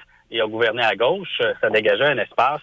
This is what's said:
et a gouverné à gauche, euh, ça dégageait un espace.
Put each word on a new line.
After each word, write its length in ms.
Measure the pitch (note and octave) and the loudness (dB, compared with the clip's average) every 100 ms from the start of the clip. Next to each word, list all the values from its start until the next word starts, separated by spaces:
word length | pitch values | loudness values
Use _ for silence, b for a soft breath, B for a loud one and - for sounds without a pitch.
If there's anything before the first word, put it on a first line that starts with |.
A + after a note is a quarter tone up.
| - b b | -12 b b
et 80 | A#2 | -4
a 40 | G#2+ | -2
gouverné 360 | A2 A#2 A#2 | 0 0 0
à 120 | A#2 G2 | 0 2
gauche, 320 | A#2+ F#3 F3+ - | 0 0 -4 -4
euh, 120 | A#2 G2+ | -4 -2
ça 100 | A2+ | 0
dégageait 340 | A2 A2 G2+ C#3 | 2 2 2 2
un 120 | B2+ | 0
espace. 420 | G2 - A#2+ D3+ | -2 0 0 0